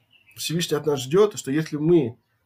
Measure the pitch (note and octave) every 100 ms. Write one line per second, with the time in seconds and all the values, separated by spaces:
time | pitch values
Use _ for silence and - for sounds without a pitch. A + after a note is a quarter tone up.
0 | _ _ _ - - E3 E3+ D3 D3 C#3
1 | C3 F3+ G#3 - C3+ D3 D#3 D3+ D#3 F3
2 | A#2 - _ _